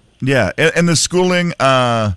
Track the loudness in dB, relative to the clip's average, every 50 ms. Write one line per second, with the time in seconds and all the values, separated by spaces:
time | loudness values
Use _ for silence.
0 | _ _ _ -8 -4 -2 0 0 0 0 0 0 0 0 0 0 0 0 0 0
1 | -2 -2 0 0 0 0 0 0 -2 -2 -2 0 0 2 2 2 2 0 0 0
2 | 0 -2 -4